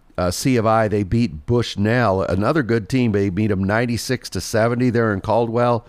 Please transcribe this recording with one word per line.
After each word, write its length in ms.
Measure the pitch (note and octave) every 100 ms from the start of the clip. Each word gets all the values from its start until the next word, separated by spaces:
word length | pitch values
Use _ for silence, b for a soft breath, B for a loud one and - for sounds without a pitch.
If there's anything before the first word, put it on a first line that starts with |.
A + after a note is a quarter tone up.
| _ -
uh, 120 | F2+
C 260 | - C#3 B2
of 100 | A2
I, 220 | A2 A2
they 140 | G#2
beat 440 | F#2+ A2+ A#2 D2 -
Bushnell, 760 | A#2+ A2+ - G#2 B2 A2+ F#2+
another 400 | - F#2 G#2+ D#3+
good 260 | A2 A#2 F#2+
team. 240 | C3 A#2+
They 180 | G2+ G2
beat 200 | F2+ G#2+
'em 120 | F#2+
ninety-six 640 | G2 A2 A#2+ A#2 - B2 -
to 100 | F#2+
seventy 500 | - A2 A2+ A#2+ B2+
there 220 | A#2 A2+
in 80 | G2+
Caldwell. 640 | A2 G#2+ A#2 A#2 A#2+ A#2